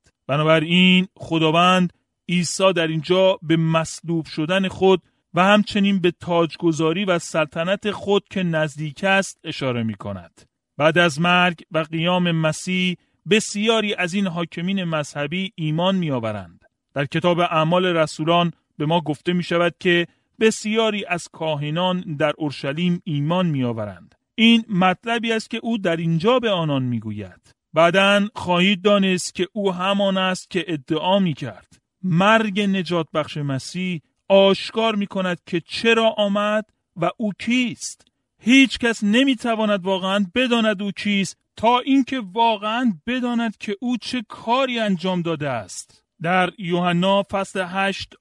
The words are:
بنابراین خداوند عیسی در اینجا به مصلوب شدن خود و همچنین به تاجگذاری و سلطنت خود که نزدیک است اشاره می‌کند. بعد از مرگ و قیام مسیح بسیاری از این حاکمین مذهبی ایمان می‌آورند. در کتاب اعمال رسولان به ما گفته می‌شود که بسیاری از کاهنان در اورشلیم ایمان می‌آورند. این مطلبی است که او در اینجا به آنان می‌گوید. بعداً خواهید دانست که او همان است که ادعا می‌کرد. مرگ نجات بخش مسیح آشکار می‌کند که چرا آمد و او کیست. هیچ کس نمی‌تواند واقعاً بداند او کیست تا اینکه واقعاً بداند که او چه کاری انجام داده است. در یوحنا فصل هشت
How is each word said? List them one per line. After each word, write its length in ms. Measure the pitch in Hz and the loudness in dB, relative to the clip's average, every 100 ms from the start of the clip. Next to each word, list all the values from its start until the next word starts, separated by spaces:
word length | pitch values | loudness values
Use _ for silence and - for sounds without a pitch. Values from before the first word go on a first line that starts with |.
| _ _ - | _ _ -4
بنابراین 800 | 143 156 160 160 180 185 185 185 - | 0 2 2 4 4 6 4 2 -6
خداوند 760 | - 165 160 165 180 185 180 _ _ _ - | -4 0 2 4 4 4 0 _ _ _ -4
عیسی 440 | 175 165 - 190 | -2 -2 2 2
در 140 | 175 160 | 2 -2
اینجا 520 | 160 151 185 190 190 | -2 0 2 2 2
به 160 | 156 165 | 0 2
مصلوب 680 | 160 160 156 - 165 170 151 | 2 0 -2 -8 -6 -4 -4
شدن 420 | - 156 190 190 | -4 -2 0 -2
خود 340 | - 190 180 _ _ _ | 2 4 4 _ _ _
و 100 | 165 | 2
همچنین 560 | 190 208 - 208 196 196 | 4 4 4 0 2 2
به 120 | 175 | 0
تاجگذاری 960 | - 175 170 165 - 170 156 160 180 190 | -2 -2 0 0 0 -2 0 0 0 0
و 140 | 170 | -2
سلطنت 720 | - 165 151 170 170 202 208 | -2 -4 -4 -4 -4 -4 -4
خود 320 | 185 202 202 - | -4 0 0 -2
که 140 | 196 | -4
نزدیک 600 | 175 160 156 147 156 - | -2 -2 -2 -6 -10 -4
است 360 | 190 196 190 - | 0 2 0 -8
اشاره 400 | 165 - 135 120 | -12 -6 -4 -2
می‌کند. 580 | 113 101 101 95 85 _ _ _ _ - | -4 -6 -10 -12 -16 _ _ _ _ 0
بعد 200 | 156 165 | 2 4
از 240 | 175 139 | 2 2
مرگ 420 | 175 180 180 165 - | 2 4 2 -2 -6
و 80 | 156 | -6
قیام 520 | 160 165 170 180 175 | -4 -2 0 0 0
مسیح 640 | 165 156 - 185 185 185 175 _ _ 160 | 0 0 -2 -2 0 0 -2 _ _ 2
بسیاری 640 | 214 - 202 220 226 208 | 2 2 -2 0 0 0
از 200 | 190 180 | -4 -4
این 140 | 196 190 | -2 -2
حاکمین 560 | 170 170 - 180 196 | -4 -8 -6 -4 -4
مذهبی 680 | 170 156 143 143 143 180 190 - | -2 -4 -4 -6 -6 -4 -6 -4
ایمان 400 | 156 156 185 190 | -4 0 0 0
می‌آورند. 720 | 160 127 113 104 87 - _ _ _ | -2 -2 -4 -6 -12 -20 _ _ _
در 120 | 139 143 | -6 -4
کتاب 340 | 165 180 170 | 0 2 2
اعمال 460 | 170 160 156 180 185 | 2 2 2 2 2
رسولان 680 | 165 156 - 156 170 170 - _ - | 2 0 -2 2 2 2 -4 _ -6
به 80 | 151 | 0
ما 160 | 170 | 0
گفته 320 | 151 143 175 | 0 -6 -2
می‌شود 420 | 180 165 170 175 - | -2 0 0 0 0
که 280 | 185 175 170 _ _ - | 0 2 0 _ _ 0
بسیاری 640 | 220 - 214 226 220 208 175 | 0 0 -2 0 0 -2 -4
از 220 | 175 - | -8 -8
کاهنان 720 | - 160 143 147 165 185 180 | -8 -4 -4 -4 -2 -2 -2
در 320 | 180 147 151 147 | -4 -2 -2 -2
اورشلیم 640 | 151 - 139 151 180 175 | -6 -6 -6 -2 0 0
ایمان 420 | 190 143 151 180 175 | -2 -2 0 0 0
می‌آورند. 720 | 139 120 113 104 90 - _ _ - | 0 -2 -4 -8 -12 -20 _ _ 2
این 300 | 226 233 220 | 4 4 2
مطلبی 640 | 180 185 180 233 233 226 | 2 2 0 -4 -4 -2
است 180 | 220 - | -4 -4
که 100 | 226 | -8
او 140 | 233 233 | -4 -2
در 200 | 190 165 | -2 -2
اینجا 420 | 165 165 202 254 | 0 0 2 2
به 120 | 233 | 2
آنان 320 | 180 156 135 | 0 0 -2
می‌گوید. 720 | 123 117 107 104 92 - _ _ _ | -2 -4 -6 -10 -12 -16 _ _ _
بعداً 540 | 156 170 190 196 202 208 - | 2 4 4 4 4 0 -4
خواهید 460 | 170 175 190 196 | -2 2 2 2
دانست 540 | 208 202 190 180 - - | 2 4 2 0 -4 -6
که 120 | 175 | -6
او 200 | 214 196 | -2 -4
همان 440 | 175 190 202 196 190 | -2 -2 0 0 0
است 320 | 185 185 - | -2 -4 -6
که 160 | 175 165 | -6 -4
ادعا 520 | 151 - 156 175 196 | -6 -4 -4 0 2
می‌کرد. 480 | 185 131 127 92 _ _ _ _ | 0 -2 -8 -12 _ _ _ _
مرگ 580 | 185 165 202 226 220 190 | -2 2 4 4 2 -2
نجات 460 | 202 190 160 175 156 | -2 -2 -2 -2 -2
بخش 240 | 160 143 156 | -4 -4 -6
مسیح 640 | 143 135 - 175 185 165 _ _ - | -6 -6 -6 -6 -6 -6 _ _ 2
آشکار 640 | 196 196 190 - 220 226 208 | 6 6 2 -2 -2 -2 -2
می‌کند 420 | 202 190 185 175 - | -4 -4 -4 -6 -4
که 160 | 175 - | -6 -6
چرا 420 | - 226 226 220 214 | -2 2 4 2 2
آمد 480 | 202 208 208 214 214 _ _ 175 | 0 0 0 -2 -4 _ _ -4
و 140 | 170 - | -4 -2
او 140 | 214 - | -6 -6
کیست. 680 | - 247 240 139 - - _ _ _ _ | -2 -2 -2 -6 -12 -14 _ _ _ _
هیچ 360 | 220 269 269 - | 4 6 6 2
کس 260 | 233 214 | -2 0
نمی‌تواند 800 | 202 233 277 254 240 220 214 202 185 | 2 2 2 0 -2 -2 0 0 -2
واقعاً 400 | 190 190 202 185 247 | -2 0 -2 -2 0
بداند 460 | 254 233 220 196 | 0 2 2 0
او 100 | 202 | -4
کیست 460 | - 208 202 180 - _ - | -4 -2 0 -2 -6 _ -2
تا 240 | 226 247 | 0 2
اینکه 420 | 269 269 233 262 190 | 2 2 2 -4 -6
واقعاً 600 | 214 233 208 214 233 247 160 226 | 0 0 0 -2 -2 -2 -2 -4
بداند 500 | 254 240 233 226 - | -4 -2 -2 -4 -6
که 180 | - 202 | -8 -6
او 180 | 240 247 | -4 -4
چه 260 | - 254 - | -4 -8 -8
کاری 520 | - 226 254 262 233 | -10 -2 0 0 -2
انجام 420 | 214 180 185 180 | -2 -2 -2 -2
داده 280 | 165 156 147 | -2 -4 -4
است. 540 | 120 - - - _ _ - | -6 -8 -16 -18 _ _ -8
در 300 | 165 185 180 - | 0 2 0 -2
یوحنا 640 | 170 175 180 175 190 202 196 | -2 0 2 2 2 2 0
فصل 340 | 196 190 196 175 | -4 -4 -6 -6
هشت 460 | 190 196 190 - - | -2 -2 -4 -10 -6